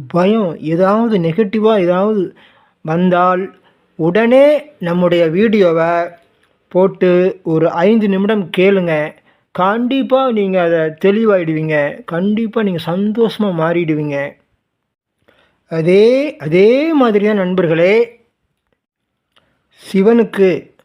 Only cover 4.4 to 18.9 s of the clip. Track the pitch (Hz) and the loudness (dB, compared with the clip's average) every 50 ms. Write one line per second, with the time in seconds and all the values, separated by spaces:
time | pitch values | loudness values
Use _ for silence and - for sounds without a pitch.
4.4 | 277 294 302 277 - - - - 180 170 175 180 180 175 170 170 170 160 156 185 | 4 4 2 0 -4 -10 -14 -10 -6 -4 -2 0 0 2 2 2 2 2 2 0
5.4 | 220 226 202 214 185 170 165 165 165 170 170 170 170 175 - - _ _ _ _ | 0 2 2 2 2 2 2 0 0 0 -2 -2 -4 -6 -10 -16 _ _ _ _
6.4 | _ _ _ _ _ _ - 180 190 196 190 - 190 180 175 180 180 185 - - | _ _ _ _ _ _ 0 0 0 0 0 0 0 2 2 2 0 0 -4 -6
7.4 | - 170 160 160 160 170 - 170 170 202 226 226 208 202 190 190 202 202 220 214 | -6 -4 -2 0 0 -2 0 0 0 2 2 2 0 0 0 0 0 -2 -2 -2
8.4 | 185 160 - 185 185 196 202 190 175 170 160 151 151 151 - _ _ _ _ _ | -4 -4 -2 0 2 2 2 2 0 -2 -2 -4 -4 -6 -10 _ _ _ _ _
9.4 | _ _ - 175 180 196 208 233 247 247 269 269 247 208 262 262 269 262 226 214 | _ _ -6 -2 -2 0 0 -2 -2 -2 -2 -2 -2 0 0 0 0 0 -2 -2
10.4 | 202 190 185 185 175 170 170 165 160 160 156 - - 190 202 220 226 214 202 185 | -2 0 0 0 0 0 0 0 -2 -4 -4 -2 0 0 2 2 2 2 2 0
11.4 | 170 160 160 156 156 156 156 147 143 147 - 233 240 - 170 170 185 202 214 214 | 0 -2 -4 -4 -2 -2 -2 -2 -2 -2 -6 -10 -12 -8 -6 -4 -2 -2 -2 -2
12.4 | 226 208 - 233 214 196 180 160 - 165 170 190 202 214 214 233 226 202 - - | -4 -4 -4 -2 -2 -2 -4 -4 -4 -4 -4 -2 -2 -2 -2 0 -2 -2 -2 -2
13.4 | 214 202 180 160 160 165 170 175 175 160 156 151 151 147 143 139 139 143 - _ | -4 -2 -2 -2 -2 -2 -2 -2 -2 -2 -2 -4 -4 -4 -6 -6 -8 -8 -12 _
14.4 | _ _ _ _ _ _ _ _ _ _ _ _ _ _ _ _ _ _ _ _ | _ _ _ _ _ _ _ _ _ _ _ _ _ _ _ _ _ _ _ _
15.4 | _ _ _ _ _ - 165 165 160 170 185 196 214 233 254 269 285 302 269 - | _ _ _ _ _ -8 -6 -2 0 2 4 4 4 4 4 2 0 -4 -6 -8
16.4 | 143 156 160 180 196 220 247 269 302 330 330 285 254 233 208 208 202 214 214 202 | -6 -2 2 4 4 4 4 2 0 0 2 2 2 2 2 2 0 0 0 0
17.4 | 185 180 185 185 175 156 160 160 170 185 208 226 240 233 - _ _ _ _ _ | -2 -2 -2 0 0 0 2 2 2 2 2 2 0 -2 -6 _ _ _ _ _
18.4 | _ _ _ _ _ _ _ _ _ _ | _ _ _ _ _ _ _ _ _ _